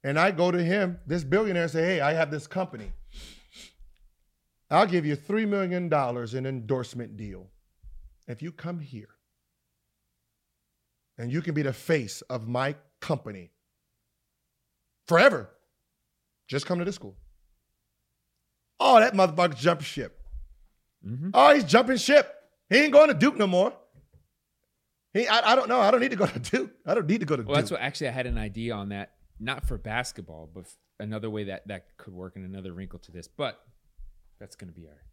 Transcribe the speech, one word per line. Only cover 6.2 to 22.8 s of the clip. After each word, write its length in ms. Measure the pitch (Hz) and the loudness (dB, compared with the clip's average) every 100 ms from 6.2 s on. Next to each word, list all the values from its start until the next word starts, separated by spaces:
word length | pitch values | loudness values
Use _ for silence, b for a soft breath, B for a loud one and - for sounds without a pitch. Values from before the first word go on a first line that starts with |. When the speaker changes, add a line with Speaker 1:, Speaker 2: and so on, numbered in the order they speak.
| 117 127 | -6 -6
Speaker 1:
in 100 | 131 | -6
endorsement 720 | 135 107 131 120 123 113 107 | -8 -4 -4 -4 -12 -12 -12
deal 320 | 104 92 92 _ _ _ - - - _ - | -14 -14 -20 _ _ _ -20 -20 -20 _ -16
if 140 | 117 | -12
you 80 | 160 | -12
come 280 | - 170 175 | -12 -10 -10
here, 300 | 139 120 104 _ _ _ _ _ _ _ _ _ _ _ _ _ _ _ _ _ _ _ _ - | -12 -16 -18 _ _ _ _ _ _ _ _ _ _ _ _ _ _ _ _ _ _ _ _ -10
and 140 | 120 | -6
you 100 | 143 | -4
can 140 | 165 151 | -4 -2
be 80 | |
the 100 | 139 | -4
face 480 | 120 - 160 107 - | -6 -2 0 -2 -12
of 240 | - 127 110 | -10 -10 -6
my 280 | 123 135 147 _ _ | -4 -4 -6 _ _
company 480 | - 151 - 101 85 _ _ _ _ _ _ _ _ _ _ _ _ _ _ _ - | -6 -6 -6 -16 -20 _ _ _ _ _ _ _ _ _ _ _ _ _ _ _ 2
forever. 420 | 170 262 165 95 _ _ _ _ _ _ _ _ _ _ | 6 6 4 -8 _ _ _ _ _ _ _ _ _ _
Just 200 | 135 - | -8 -4
come 100 | 180 | -4
to 80 | 175 | -4
this 100 | - | -8
school." 220 | 101 95 - _ _ _ _ _ _ _ _ _ _ _ _ _ _ _ | -16 -20 -20 _ _ _ _ _ _ _ _ _ _ _ _ _ _ _
Oh, 200 | 269 240 | 8 8
that 140 | 233 196 | 8 4
motherfucker 420 | 185 160 175 127 | 2 4 0 2
jumped 260 | 151 170 | 0 0
ship. 380 | 147 - 110 - - - - - _ _ _ _ - | -6 -10 -12 -14 -16 -16 -16 -20 _ _ _ _ -12
Speaker 2:
Mm-hmm. 260 | 123 175 | -8 0
Speaker 1:
Oh, 200 | 214 285 | 6 8
he's 100 | 294 | 6
jumping 340 | 175 208 240 254 | 6 4 4 0
ship. 340 | - 285 - - _ _ _ | 6 6 6 -8 _ _ _
He 80 | |
ain't 160 | 226 | 4